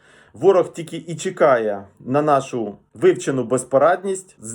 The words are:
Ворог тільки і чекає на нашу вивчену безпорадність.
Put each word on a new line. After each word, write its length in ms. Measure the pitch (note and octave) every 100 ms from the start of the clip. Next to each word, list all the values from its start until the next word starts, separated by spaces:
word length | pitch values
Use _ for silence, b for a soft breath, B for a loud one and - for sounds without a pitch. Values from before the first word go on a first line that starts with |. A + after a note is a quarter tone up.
| b b b
Ворог 400 | G3+ F3+ F3+ D#3+
тільки 300 | - D#3 E3 F3
і 80 | D#3+
чекає 680 | F#3+ F#3 D#3 A#2+ G#2+ G2 G2 _
на 220 | A#2+ C#3+
нашу 540 | D3+ C#3 - B2 G#2 G#2 _
вивчену 500 | A2+ F#3 E3 D#3 C3
безпорадність. 920 | A#2 B2+ - C3+ D#3 F#3 G3 F#3+ - _ G#2+